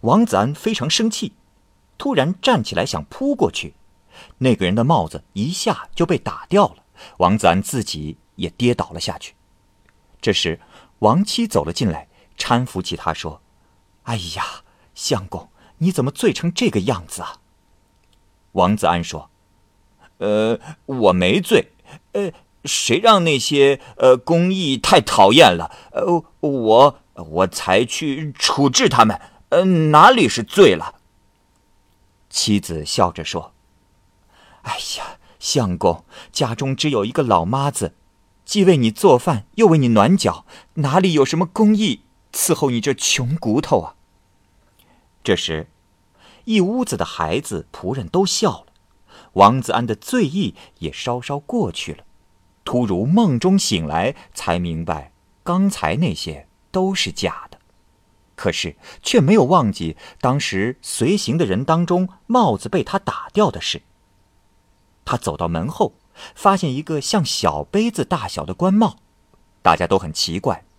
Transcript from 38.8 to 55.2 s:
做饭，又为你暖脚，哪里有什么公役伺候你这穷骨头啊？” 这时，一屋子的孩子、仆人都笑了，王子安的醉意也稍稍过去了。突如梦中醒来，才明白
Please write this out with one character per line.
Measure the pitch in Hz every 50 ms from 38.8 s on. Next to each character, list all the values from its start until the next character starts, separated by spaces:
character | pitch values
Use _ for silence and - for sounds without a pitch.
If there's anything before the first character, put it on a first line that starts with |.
| 120 113 107
做 | - - 196 139 123
饭， | - - 156 110 - _ _
又 | - 226
为 | 202 160
你 | 156 135 120
暖 | 113 110 101 123 185
脚， | 190 - 107 85 - - _ - - - _ _
哪 | - 147 143 131 180
里 | 190 196 165
有 | 147 135
什 | 131 -
么 | 156 185
公 | 165 _ - 220 208 214
役 | 202 214 190 120 - _ _ _ _ _ _ -
伺 | - - - 170
候 | - - 139
你 | 123 120
这 | 107 143 131
穷 | - - - - - 127 120 143
骨 | 165 - 117 107 131
头 | 156 - - 107
啊？” | 80 - - _ _ _ _ _ _ _ _ _ _ _ _ _ _ _ _ _ _ _ _ _ _ _ _ _ _
这 | - 98
时， | 87 - - 82 78 80 - _ _ _ _ _ _ _ _ _ _ _ - - _ _
一 | - 220 214
屋 | 180 185 220 254 247
子 | - -
的 | 98 -
孩 | - - - 80 80 82 120
子、 | 147 - 110 82 - _ -
仆 | - - 90 120
人 | 135 107 82
都 | - 170 196
笑 | 185 - - - 185 110 -
了， | - _ _ _ _ _ _ _ _ _ _ - - _ _
王 | 92 98 101 120 131
子 | 120 - 95
安 | - 120
的 | 113 113
醉 | - - - - 254 220
意 | 139 143 190 190 107 85 - - - _ _
也 | 85 78
稍 | 69 - - - 120 123
稍 | 123 - 143 143
过 | 147 _ - 247 196 107
去 | 82 - - - 76
了。 | - - - _ _ _ _ _ _ _ _ _ _ _
突 | - - 123 123
如 | 107 95 87 101
梦 | 131 165 220 233 196 135 120
中 | - - 190 196
醒 | - - - 87 80
来， | 76 73 82 90 120 143 - - _ _
才 | - - - 85 87
明 | 90 87 82 80 82
白 | 80 82 78 69 - _ _